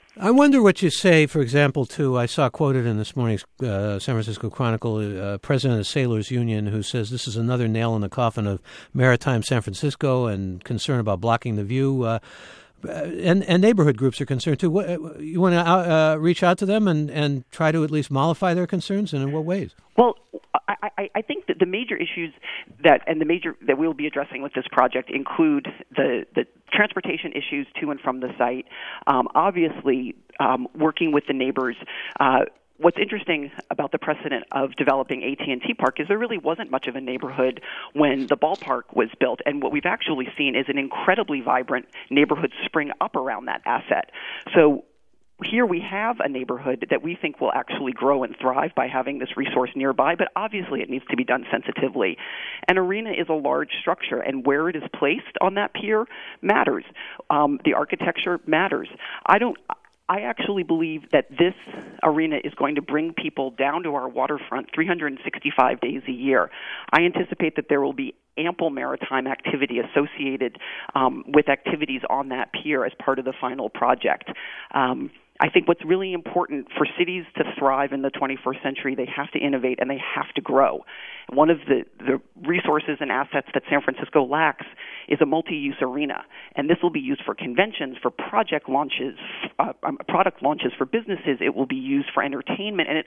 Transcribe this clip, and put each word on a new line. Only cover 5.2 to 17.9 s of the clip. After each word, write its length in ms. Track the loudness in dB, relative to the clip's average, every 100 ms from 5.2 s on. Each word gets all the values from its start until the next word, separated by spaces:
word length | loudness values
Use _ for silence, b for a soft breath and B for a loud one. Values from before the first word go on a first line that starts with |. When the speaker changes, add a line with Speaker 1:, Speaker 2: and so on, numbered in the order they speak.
| -6 -4
Speaker 1:
president 420 | 0 2 2 2
of 80 | 0
Sailors 440 | 0 0 0 -2
Union, 360 | -2 0 0 -2
who 140 | -2
says 300 | -4 -4 -4
this 160 | -6 -6
is 100 | -2
another 300 | 0 0 0
nail 260 | 0 0 0
in 60 |
the 80 | -2
coffin 360 | 0 0 0 -2
of 160 | -2 -6 B B
maritime 480 | 2 4 4 4 0
San 200 | 2 0
Francisco 640 | -2 -4 -4 -2 0 0 0
and 380 | -2 -4 -6 -6
concern 340 | -6 -2 0
about 220 | 0 0
blocking 340 | 2 0 0 -4
the 80 |
view. 400 | -2 0 0 0
Uh, 160 | 0 -2 B B B B B _ -10
and, 560 | -6 -6 -2 4 4 4
and 160 | 6
neighborhood 360 | 6 6 4 4
groups 240 | 2 0
are 40 | -2
concerned 340 | -2 0 0
too. 100 | 2
What, 180 | 0 -2
uh, 300 | -6 -8 -12
you 240 | -4 2
wanna, 160 | 4 4
uh, 580 | 4 4 4 4 4 4
reach 260 | 2 4
out 160 | 4 4
to 60 | 2
them 220 | 2 4
and, 220 | 2 0
and 340 | 0 0 0 -4
try 200 | 0 2
to 120 | 4
at 80 | 2